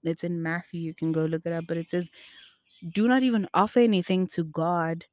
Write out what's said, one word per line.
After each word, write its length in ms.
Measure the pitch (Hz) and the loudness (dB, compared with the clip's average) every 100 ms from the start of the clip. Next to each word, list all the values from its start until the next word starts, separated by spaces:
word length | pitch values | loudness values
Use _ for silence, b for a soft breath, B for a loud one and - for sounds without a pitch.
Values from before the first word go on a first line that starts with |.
It's 200 | 165 165 | -4 -4
in 200 | 175 175 | -4 -4
Matthew. 380 | 165 170 - 175 | -4 -4 -6 -8
You 120 | 165 | -8
can 200 | 160 160 | -4 -2
go 120 | 160 160 | 0 0
look 180 | 160 165 | -2 -4
it 80 | |
up. 120 | 170 165 | -6 -4
But 120 | 165 | -6
it 120 | 165 | -2
says, 200 | 180 175 B B B B B B _ 175 | -4 -4 B B B B B B _ -6
"Do 140 | 185 226 | 0 4
not 160 | 262 | 4
even 240 | 254 226 185 | 4 2 0
offer 260 | - 208 - | 2 2 4
anything 480 | 240 196 175 185 185 - | 4 4 2 0 0 -2
to 80 | |
God 640 | 160 151 165 175 165 165 - | -4 -2 -2 0 -2 -4 -10